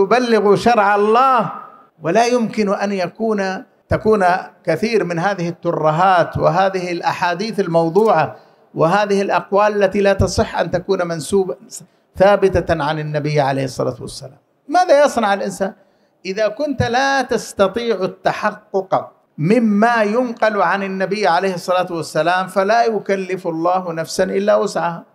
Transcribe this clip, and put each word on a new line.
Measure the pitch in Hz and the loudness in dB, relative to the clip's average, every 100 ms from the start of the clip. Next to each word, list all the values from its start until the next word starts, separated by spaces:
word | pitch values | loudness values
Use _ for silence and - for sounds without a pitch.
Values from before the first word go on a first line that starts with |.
يبلغ | 190 233 247 220 202 185 | 4 2 2 2 4 2
شرع | 233 233 202 208 | 2 2 2 2
الله، | 208 226 269 247 170 - - - _ _ | 2 4 4 2 -2 -8 -18 -20 _ _
ولا | 156 202 240 | -2 2 2
يمكن | 247 220 - 202 | 2 0 -2 -2
أن | 202 202 | -2 -2
يكون، | 196 175 - 220 202 190 185 - _ - | -2 -4 -4 -4 -2 -2 -6 -10 _ -6
تكون | 160 214 214 180 185 - - | -2 2 4 4 2 -4 -10
كثير | - 160 226 220 | -4 -2 0 0
من | 175 170 | 0 -2
هذه | 190 190 170 | -2 -2 -6
الترهات | 170 170 170 156 156 190 180 156 - | -6 -4 0 0 2 4 4 2 0
وهذه | 151 165 196 190 180 | 0 2 0 0 -4
الأحاديث | 175 170 135 180 175 220 196 | -4 -4 -2 -2 -2 -4 -4
الموضوعة | 180 165 165 175 220 165 135 - _ _ _ - | 0 2 2 4 4 4 0 -4 _ _ _ -2
وهذه | 156 196 208 196 | 2 2 2 0
الأقوال | 196 180 - 196 208 208 | 0 -2 0 2 2 2
التي | 190 202 | 0 2
لا | 196 | 2
تصح | 196 190 190 196 202 | 2 0 0 -2 -2
أن | 175 | -4
تكون | 180 180 190 175 | -4 -2 -2 -2
منسوبة | 165 - 202 185 - - - 165 _ _ - | -6 -2 -2 -2 -6 -14 -20 -20 _ _ 2
ثابتة | 190 202 190 185 175 165 | 4 4 2 2 0 -2
عن | 147 156 | -2 -4
النبي | 151 151 147 147 | -4 -4 -2 0
عليه | 135 135 | 0 0
الصلاة | 135 127 131 127 | -4 -4 -6 -6
والسلام. | - - 127 - _ _ - | -12 -14 -18 -20 _ _ -4
ماذا | 339 370 285 285 | 0 4 4 4
يصنع | 240 214 | 2 -2
الإنسان؟ | 202 208 185 196 - _ _ _ _ 185 | -2 -4 -6 -6 -8 _ _ _ _ -8
إذا | 190 214 | -2 -2
كنت | 208 294 247 | -2 -4 -2
لا | 247 240 277 277 | 0 2 2 0
تستطيع | 262 247 - - 196 214 233 190 | 0 -4 -4 0 0 0 -2 -2
التحقق | 185 - - - 214 202 _ 196 185 135 - _ _ - | -4 -2 -4 -2 -4 -6 _ -4 0 -2 -2 _ _ -4
مما | 156 240 226 202 233 233 | 2 2 2 2 2 2
ينقل | 208 226 247 226 220 208 | 0 0 -2 0 0 2
عن | 170 196 | 0 0
النبي | 196 190 190 214 196 | -4 -4 -4 -2 0
عليه | 170 190 | 2 0
الصلاة | 175 180 180 180 | -4 -2 -2 -2
والسلام، | 170 156 160 160 180 180 | -6 -4 -2 0 0 -2
فلا | 196 196 233 233 | -2 2 2 2
يكلف | 208 - 196 185 185 185 | -2 -2 -4 -4 -6 -6
الله | 160 170 185 180 | -2 0 -2 -2
نفسا | 160 156 - | -6 -6 -4
إلا | 190 196 202 214 | -2 0 2 2
وسعها. | 202 185 170 170 - | 0 -4 -4 -6 -14